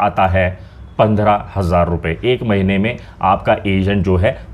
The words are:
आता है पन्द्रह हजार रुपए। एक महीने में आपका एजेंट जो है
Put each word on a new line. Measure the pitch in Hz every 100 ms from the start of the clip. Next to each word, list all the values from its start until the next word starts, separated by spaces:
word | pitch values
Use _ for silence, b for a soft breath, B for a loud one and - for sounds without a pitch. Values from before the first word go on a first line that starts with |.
आता | 101 - 95
है | 92 92 92 B B B -
पन्द्रह | 110 104 104 101 - 98
हजार | 90 87 87
रुपए। | 85 80 82
एक | 117 127
महीने | 120 101 95 98
में | 110 - B B
आपका | 95 95 - - 101
एजेंट | 95 95 101
जो | 92 90
है | 104 135 B